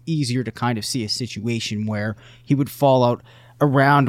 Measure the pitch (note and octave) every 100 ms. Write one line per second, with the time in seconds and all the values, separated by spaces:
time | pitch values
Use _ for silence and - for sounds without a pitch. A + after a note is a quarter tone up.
0 | - D#3+ B2+ B2 A#2 - B2 A#2 G#2+ C3+
1 | G#2+ - A#2+ - A2 A#2 - G#2+ G#2+ G#2+
2 | G#2+ G#2+ - - - C#3 C3+ - C#3 C3
3 | B2 A#2+ - - - - D3 C3+ C3+ C#3+